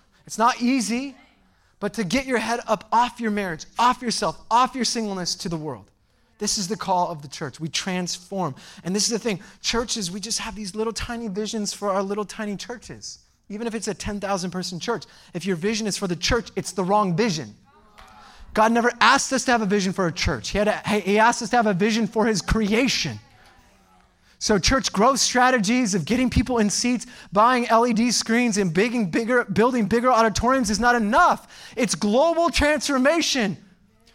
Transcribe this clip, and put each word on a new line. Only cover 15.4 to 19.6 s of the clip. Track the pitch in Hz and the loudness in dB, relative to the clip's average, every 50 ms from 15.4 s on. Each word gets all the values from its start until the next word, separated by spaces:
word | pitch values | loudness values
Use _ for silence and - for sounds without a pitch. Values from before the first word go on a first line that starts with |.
| 175 | -4
your | 196 185 | -4 -2
vision | 160 170 208 233 208 226 | -2 -2 -2 -2 -2 -2
is | 202 - | -4 -4
for | - 202 | -4 -4
the | 180 175 | -4 -4
church, | 175 - - 254 233 - - - | -2 0 0 0 0 -2 -4 -8
it's | 196 - - | -8 -8 -6
the | - - 185 | -4 -2 0
wrong | 180 208 214 208 185 170 | 2 2 2 2 2 2
vision. | 160 233 226 156 165 123 104 107 - _ _ _ - - _ _ - - - - - - - - - - - | 2 2 0 0 -2 -6 -10 -14 -20 _ _ _ -20 -20 _ _ -20 -20 -20 -20 -20 -20 -20 -20 -20 -18 -4
God | - 214 214 226 | 2 4 4 4
never | 233 240 220 240 240 233 | 4 4 2 2 2 4
asked | 208 226 269 262 - - | 4 4 6 4 2 0
us | 269 254 - | -2 -2 0
to | 262 | 2
have | 240 233 | 2 2